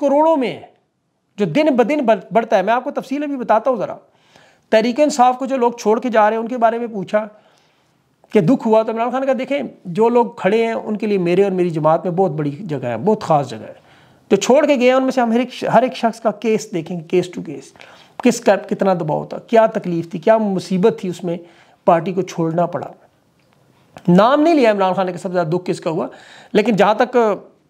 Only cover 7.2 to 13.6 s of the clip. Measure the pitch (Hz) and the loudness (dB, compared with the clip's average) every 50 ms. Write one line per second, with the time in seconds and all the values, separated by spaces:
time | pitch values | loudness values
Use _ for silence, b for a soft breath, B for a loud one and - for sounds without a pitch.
7.2 | 214 208 - b b b b b b b b b b b b b b _ _ _ | -4 -4 -14 b b b b b b b b b b b b b b _ _ _
8.2 | _ _ - 214 175 160 269 - - 233 214 220 220 233 220 226 226 247 240 262 | _ _ 0 0 2 2 2 0 2 2 2 2 2 0 -2 -4 -4 -4 -2 -4
9.2 | 269 269 262 226 262 - 277 285 247 202 - _ - 185 165 190 226 233 240 240 | -2 -2 -2 -2 -2 -4 -4 -6 -6 -8 -12 _ -14 -10 -2 0 0 2 4 2
10.2 | 240 - - - - 190 208 226 226 226 226 214 185 220 214 196 226 214 208 190 | 0 0 -4 -4 -2 0 0 2 0 -2 -4 -6 -6 -6 -8 -6 -4 -2 -2 0
11.2 | 175 170 175 180 202 202 185 180 180 180 160 160 147 156 160 175 - 185 170 175 | 0 0 2 2 2 2 2 0 -2 -2 -2 0 0 2 2 2 0 -4 -2 0
12.2 | 196 180 151 151 151 143 139 143 214 175 151 131 123 120 120 113 127 202 214 214 | 0 0 0 -2 -4 -6 -6 -8 -10 -8 -8 -6 -6 -4 -6 -2 0 0 0 0
13.2 | - - 160 143 143 117 117 107 | 0 0 0 0 0 -2 -8 -14